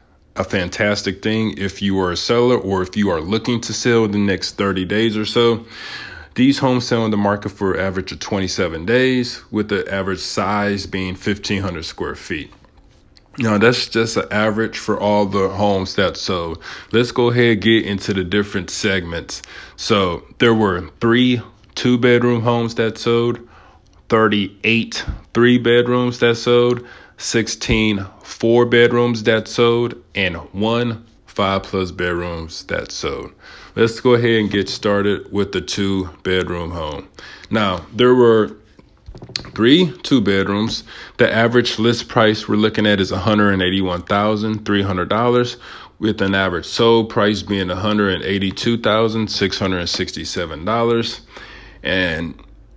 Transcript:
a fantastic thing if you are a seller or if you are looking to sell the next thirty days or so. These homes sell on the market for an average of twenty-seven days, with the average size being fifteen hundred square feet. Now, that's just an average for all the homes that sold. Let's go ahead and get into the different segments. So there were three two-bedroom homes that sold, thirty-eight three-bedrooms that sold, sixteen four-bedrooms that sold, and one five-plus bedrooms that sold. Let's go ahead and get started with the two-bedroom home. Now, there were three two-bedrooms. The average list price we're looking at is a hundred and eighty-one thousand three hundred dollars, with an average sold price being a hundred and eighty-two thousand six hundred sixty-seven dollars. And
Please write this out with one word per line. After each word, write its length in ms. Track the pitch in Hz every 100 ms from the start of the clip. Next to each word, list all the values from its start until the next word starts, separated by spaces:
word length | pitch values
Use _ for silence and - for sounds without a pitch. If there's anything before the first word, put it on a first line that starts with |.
| _ _ _ -
a 60 | 92
fantastic 760 | 101 90 - 104 101 - 92
thing 360 | 110 110 110 -
if 240 | 98 -
you 180 | 101 95
are 140 | 92
a 40 | 87
seller 400 | - 120 123 123
or 240 | 95 95
if 140 | 92 107
you 140 | 101
are 100 | 82
looking 400 | 80 110 117 120
to 120 | -
sell 340 | 110 127 117 110
the 100 | 104
next 360 | 101 95 -
thirty 320 | - 101 95 90
days 320 | 104 113 107
or 80 | 107
so. 400 | 123 117 113 - - - - - - - -
These 240 | 131 139
homes 260 | 131 127 120
sell 180 | 117
on 80 | 110
the 60 | 104
market 320 | 101 104 104
for 240 | - 98
an 80 | 92
average 320 | 95 92 92
of 60 | 76
twenty-seven 680 | - 101 92 - 90 80 87
days, 580 | 123 131 127 120 - -
with 160 | 107 104
the 180 | 101 90
average 280 | 98 95 92
size 640 | - - 98 104 101 101 87
being 300 | 98 92 92
fifteen 460 | - 101 - 101
hundred 220 | 92 87
square 320 | 80 - 78 71
feet. 380 | - 80 67 - _ _ _ _ _ _ _ -
Now, 200 | 113 104
that's 300 | 113 - -
just 300 | 113 113 -
an 80 | -
average 480 | 104 110 107 113 -
for 220 | - 110
all 260 | 101 104 104
the 220 | 98 95
homes 480 | 95 104 98 92 -
that 220 | 92 -
sold. 440 | - 92 85 82 - - -
Let's 220 | 110 120
go 160 | - 120
ahead 240 | 120 120
and 80 | 110
get 240 | 107 113 76
into 280 | 101 -
the 120 | 98 87
different 440 | 101 104 101 85
segments. 720 | - 107 95 85 85 - - - - - -
So 480 | - 104 92 85 - -
there 140 | 120
were 360 | 113 107 90 87 -
three 420 | 117 120 127 120 - - _ -
two-bedroom 680 | 123 123 123 120 120 120
homes 340 | 113 120 117 117
that 220 | 113 110
sold, 420 | 117 117 120 117 - - - - _ - -
thirty-eight 960 | 113 110 104 98 - 110 117 113 - - - -
three-bedrooms 840 | - 120 123 117 120 120 123 123 120
that 160 | 120 117
sold, 500 | 123 120 120 120 - - - -
sixteen 880 | - 117 107 - - 113 107 101 98 -
four-bedrooms 1040 | - - 113 117 120 120 120 120 120 117
that 240 | 107 110 107
sold, 480 | - 120 117 120 - -
and 220 | 101 92 85 82
one 520 | 95 107 117 120 107 - _ -
five-plus 680 | - 101 98 - 98 92
bedrooms 720 | 87 87 87 87 85 80 - -
that 260 | 82 -
sold. 400 | - 76 67 - - - - - -
Let's 240 | 117 -
go 140 | 127 120
ahead 260 | 117 113
and 100 | 104
get 160 | 101 92
started 640 | - 107 101 101 98 -
with 220 | 101 98
the 80 | 98
two-bedroom 1120 | 90 - 98 95 92 - - 92 87 87 85
home. 360 | 85 78 73 - - - - -
Now, 360 | 110 101 90 -
there 200 | 120 123
were 440 | 127 120 110 104 - _ - _ _ - - - - - -
three 380 | 113 160 180 -
two-bedrooms. 800 | - 135 101 98 95 101 110 - - - - -
The 140 | 120
average 480 | 110 117 120 120 -
list 300 | 113 117 -
price 400 | - 110 110 -
we're 60 | 107
looking 300 | 107 107 107
at 140 | 101
is 120 | 92
a 40 | 95
hundred 340 | 95 107 104
and 100 | 95
eighty-one 400 | 92 95 92 87
thousand 640 | 82 101 104 107 107 110 107
three 160 | 101
hundred 260 | 98 92 87
dollars, 480 | 104 123 123 123 - - - - _
with 220 | - 104
an 140 | 95 98
average 300 | 95 87 -
sold 440 | - 117 117 107
price 320 | 120 104 107
being 280 | 104 101 90
a 60 | 90
hundred 400 | 104 104 101 90
and 80 |
eighty-two 540 | - 98 95 92 123 117
thousand 500 | 113 107 113 113 107
six 280 | - 98 -
hundred 300 | 95 92 85
sixty-seven 800 | - 92 - 78 - 85 76 85
dollars. 560 | 117 117 117 113 - - - - - - -
And 600 | - 92 90 80 82 - - - -